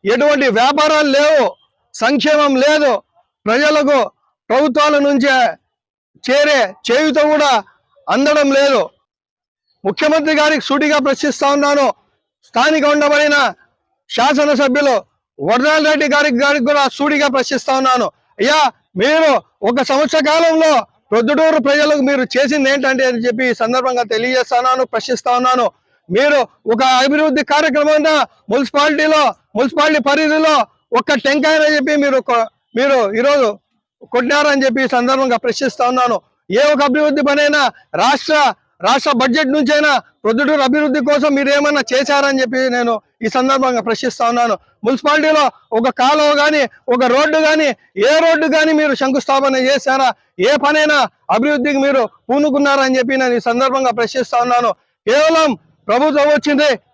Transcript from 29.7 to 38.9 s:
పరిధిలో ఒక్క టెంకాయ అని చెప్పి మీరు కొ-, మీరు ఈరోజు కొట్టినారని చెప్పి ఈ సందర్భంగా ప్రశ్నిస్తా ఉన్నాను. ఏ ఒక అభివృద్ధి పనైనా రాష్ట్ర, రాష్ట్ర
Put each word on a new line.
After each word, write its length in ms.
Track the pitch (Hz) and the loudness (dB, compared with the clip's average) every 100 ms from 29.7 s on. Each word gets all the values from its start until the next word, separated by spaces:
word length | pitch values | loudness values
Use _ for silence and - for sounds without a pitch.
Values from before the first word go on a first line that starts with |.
| 320 302 302 269 | 0 0 0 0
పరిధిలో 460 | 294 311 311 311 294 220 _ _ 233 | 0 0 2 2 2 -2 _ _ -2
ఒక్క 180 | - 277 269 | 0 -2 0
టెంకాయ 320 | 285 302 311 302 | 0 0 2 2
అని 80 | 302 | 0
చెప్పి 180 | 269 302 | 0 0
మీరు 160 | 277 262 247 | 0 0 0
కొ-, 180 | 233 226 _ _ 233 | -2 -2 _ _ -4
మీరు 200 | 277 269 202 220 | 0 0 0 0
ఈరోజు 300 | 269 294 233 208 _ _ _ _ - | 0 2 0 -4 _ _ _ _ -6
కొట్టినారని 480 | 247 247 285 294 277 262 | -4 0 0 2 2 0
చెప్పి 140 | 240 262 | 0 0
ఈ 40 | 254 | 0
సందర్భంగా 420 | 240 269 269 233 | 0 0 0 -2
ప్రశ్నిస్తా 400 | 247 - 269 - 247 | -2 -4 -6 -2 -2
ఉన్నాను. 240 | 254 247 202 _ _ - 202 | 0 0 -2 _ _ -4 0
ఏ 40 | 294 | 2
ఒక 80 | 285 285 | 2 0
అభివృద్ధి 340 | 277 302 294 285 | 2 0 0 0
పనైనా 340 | 285 294 294 254 - _ 160 | 0 0 0 -2 -4 _ -2
రాష్ట్ర, 340 | 226 285 - 302 269 - _ _ | 0 0 0 0 0 -2 _ _
రాష్ట్ర 260 | 190 | -2